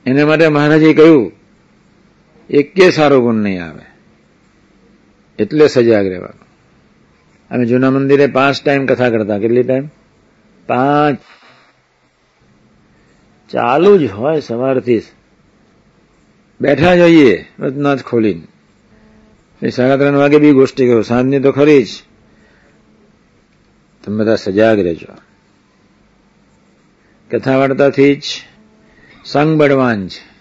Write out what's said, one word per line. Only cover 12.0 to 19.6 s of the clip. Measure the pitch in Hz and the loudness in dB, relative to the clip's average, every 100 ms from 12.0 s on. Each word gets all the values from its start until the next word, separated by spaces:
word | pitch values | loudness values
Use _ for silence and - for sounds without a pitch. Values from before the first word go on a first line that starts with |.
| _ _ _ _ _ _ _ _ _ _ _ _ _ _ _ | _ _ _ _ _ _ _ _ _ _ _ _ _ _ _
ચાલુ | 127 120 139 190 202 | -6 -2 0 2 2
જ | 127 | 0
હોય | 101 131 160 | -4 -6 -6
સવારથી | 127 117 131 131 120 110 | -6 -6 -4 -4 -2 -4
જ. | - _ _ _ _ _ _ _ _ _ _ _ _ _ _ _ | -4 _ _ _ _ _ _ _ _ _ _ _ _ _ _ _
બેઠા | 135 139 175 180 | -2 0 2 4
જ | |
હોઈએ | 170 165 135 87 - - | 4 6 4 2 -6 -10
વચનાથ | 147 135 143 135 | -10 -6 -4 -4
ખોલીને. | - 120 110 82 80 _ _ _ _ _ _ _ _ _ _ _ | -4 -2 -2 -4 -14 _ _ _ _ _ _ _ _ _ _ _